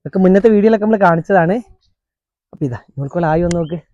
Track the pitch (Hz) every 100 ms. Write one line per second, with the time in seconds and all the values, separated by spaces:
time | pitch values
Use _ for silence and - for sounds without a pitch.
0 | 151 190 185 196 226 208 214 220 208 220
1 | 185 165 - 196 165 220 - _ _ _
2 | _ _ _ _ _ - 143 117 _ -
3 | 139 175 165 160 175 170 160 170 _